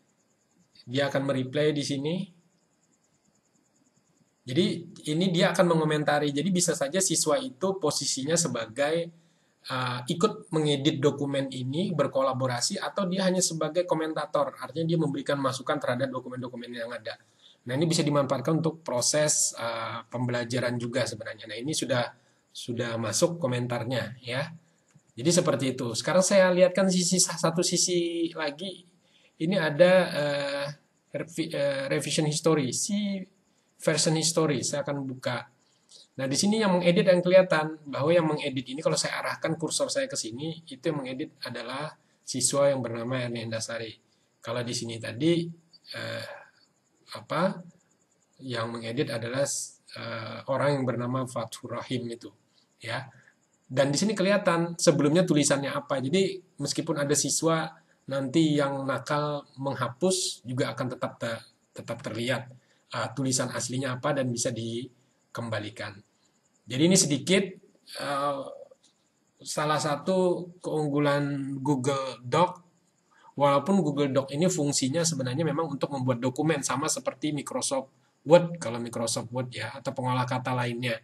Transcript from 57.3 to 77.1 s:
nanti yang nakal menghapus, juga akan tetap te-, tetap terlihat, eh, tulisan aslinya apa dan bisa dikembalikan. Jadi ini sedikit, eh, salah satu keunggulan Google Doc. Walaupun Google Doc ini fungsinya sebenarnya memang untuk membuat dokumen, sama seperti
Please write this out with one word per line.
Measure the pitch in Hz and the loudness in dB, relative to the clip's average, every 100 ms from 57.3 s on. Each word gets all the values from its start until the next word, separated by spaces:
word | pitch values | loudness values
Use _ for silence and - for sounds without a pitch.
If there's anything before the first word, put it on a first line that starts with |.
| - 165 165 160 - _ _ - | 0 2 2 -2 -10 _ _ -6
nanti | 139 135 165 160 147 | -4 0 4 4 4
yang | 139 139 | 2 -2
nakal | 135 127 - 147 147 147 - - | -4 -4 -2 -2 0 -4 -8 -8
menghapus, | 135 123 120 - 185 185 - - | -6 -4 -4 0 0 2 -2 -8
juga | 120 127 131 120 | -8 -2 -2 -2
akan | 127 | -6
tetap | 127 117 - | -4 -8 -6
te-, | 120 113 - _ _ | -6 -6 -10 _ _
tetap | - - 113 | -18 -10 -10
terlihat, | 123 113 120 123 - - _ _ - | -8 -4 -2 -2 -4 -18 _ _ -12
eh, | 123 110 - | -6 -6 -2
tulisan | 131 123 123 120 | -2 0 -2 -4
aslinya | 120 127 135 127 | -4 -4 -4 -2
apa | 147 | -2
dan | 139 127 | 0 0
bisa | 120 135 | 0 -2
dikembalikan. | 113 113 117 131 _ _ _ _ - 117 107 104 107 - 98 - _ _ _ _ _ - | -2 -6 -6 -8 _ _ _ _ -10 -6 -6 -6 -10 -12 -12 -20 _ _ _ _ _ -8
Jadi | 127 | 2
ini | 170 190 | 4 6
sedikit, | 147 139 - 190 196 - _ _ - - | 4 0 2 2 2 -6 _ _ -18 -10
eh, | 139 139 143 139 - - - - _ _ _ _ _ _ | -4 -2 -2 -2 -8 -14 -20 -20 _ _ _ _ _ _
salah | 135 - 151 147 | -8 -4 0 0
satu | 151 143 - 185 180 175 - - | 0 -2 0 2 4 2 -4 -10
keunggulan | - 151 151 143 147 143 143 139 135 139 | -4 -2 0 2 4 2 0 -2 -4 -4
Google | 131 139 127 135 131 117 | 0 0 2 0 -2 -8
Doc. | 123 151 180 - - _ _ _ _ _ - | -2 2 2 0 -18 _ _ _ _ _ -14
Walaupun | - 143 143 143 196 | 2 4 4 4 4
Google | 151 139 143 | 4 2 2
Doc | 131 135 143 | 2 0 0
ini | 180 | 0
fungsinya | 156 143 135 131 160 165 | 2 0 2 0 2 0
sebenarnya | 135 127 135 160 | 0 -2 0 0
memang | 143 160 | 0 -2
untuk | 135 139 139 | -4 -4 -2
membuat | 127 120 | 0 0
dokumen, | 131 131 151 147 | 0 0 2 2
sama | - 127 156 | 0 -2 -2
seperti | 135 - | -2 -4